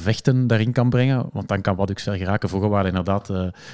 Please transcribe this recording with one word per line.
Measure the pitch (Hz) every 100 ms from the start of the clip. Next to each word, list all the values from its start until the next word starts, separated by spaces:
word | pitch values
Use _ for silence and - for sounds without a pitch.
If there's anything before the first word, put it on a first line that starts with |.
vechten | 90 110 - 131 123
daarin | 113 110
kan | 123 123
brengen, | 123 131 131 -
want | - -
dan | 101
kan | 101 92
Wadux | 98 98
ver | - 98
geraken. | 92 104 92
Vroeger | 95 104
waren | 101 95
inderdaad, | 92 90 98 -
eh, | 95 92 - -